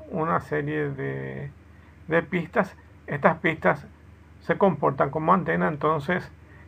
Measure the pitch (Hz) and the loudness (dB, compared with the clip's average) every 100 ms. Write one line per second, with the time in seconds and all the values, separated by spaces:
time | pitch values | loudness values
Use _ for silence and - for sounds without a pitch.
0 | - 165 156 175 - 151 147 151 147 135 | -6 -4 0 -2 -2 -4 -2 -2 -4 -4
1 | 139 135 135 135 139 - - - - - | -6 -6 -8 -8 -10 -14 -20 -20 -20 -18
2 | - 165 170 185 - 226 190 - - - | -2 0 2 -2 0 -2 -2 -6 -20 -18
3 | - 143 175 160 160 156 180 160 - - | -8 2 2 2 0 0 0 0 -4 -20
4 | - - - - - 170 196 151 151 139 | -20 -20 -20 -8 -2 2 4 4 2 2
5 | 147 156 156 185 160 170 180 147 151 160 | 0 0 2 2 2 0 0 0 0 0
6 | 143 180 - - - - | 0 -4 -4 -16 -20 -20